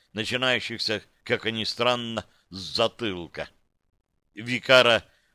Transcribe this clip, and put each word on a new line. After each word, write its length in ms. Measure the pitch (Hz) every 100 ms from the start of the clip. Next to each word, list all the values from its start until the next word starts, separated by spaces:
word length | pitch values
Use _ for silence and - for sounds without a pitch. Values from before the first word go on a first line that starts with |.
| _
начинающихся, 920 | 101 110 123 127 120 - 117 - 107 - _
как 220 | - 120 113
ни 180 | 113
странно, 640 | 104 - 120 123 117 113 - _ _
с 80 | 92
затылка. 920 | 87 73 113 - 113 90 80 - - _ _ _ _ _ _ _ _
Викара 720 | - 117 123 - 131 120 110 - _ _